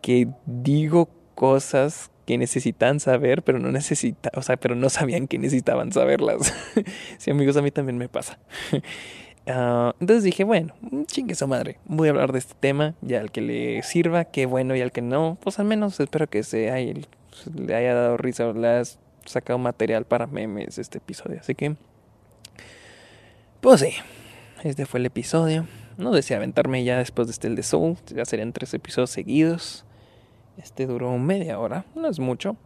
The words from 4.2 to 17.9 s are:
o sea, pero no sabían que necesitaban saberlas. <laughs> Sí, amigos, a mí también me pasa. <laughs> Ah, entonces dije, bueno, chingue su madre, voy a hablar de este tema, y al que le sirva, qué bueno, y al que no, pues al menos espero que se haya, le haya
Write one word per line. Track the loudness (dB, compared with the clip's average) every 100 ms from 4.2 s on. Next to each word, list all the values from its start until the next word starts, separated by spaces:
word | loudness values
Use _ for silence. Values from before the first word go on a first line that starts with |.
| -6
o | -6
sea, | -2 0
pero | 0
no | 2 0
sabían | 2 0 0 -2
que | -2
necesitaban | 0 2 2 0 0
saberlas. | 2 4 4 2 2 -2 -4 -2
<laughs> | -2 -2 -12 -16 -8
Sí, | -2
amigos, | 2 4 4
a |
mí | 2
también | -2 -4 -4
me | -6
pasa. | -8 -8 -16 _ -14 -2
<laughs> | -4 -4 -16 -16 -18 -20 -14 -6
Ah, | -2 2 2 0 0
entonces | 2 4
dije, | 4 2
bueno, | 2 2 0 -10 -8 -6 -4
chingue | -6 -6
su | -4 -2
madre, | -2 -4 -10 -6
voy | 2 2
a |
hablar | 4 2
de | 0
este | -4 -2
tema, | 0 2 -2 -4
y | -4
al | -4 -2
que | -6
le | -4 -4 -4 -4
sirva, | -2 0 2 2 -2
qué | -2
bueno, | 0 0 0 0
y |
al | -2
que | -4
no, | -2 0 0 -2
pues | -6 -2
al |
menos | 0 0 -2 -2
espero | -2 0 -2
que | -2
se | -2 -2 0
haya, | -2 -4 -6 -12 _ _ -18 -14
le | -10 -4
haya | 0 2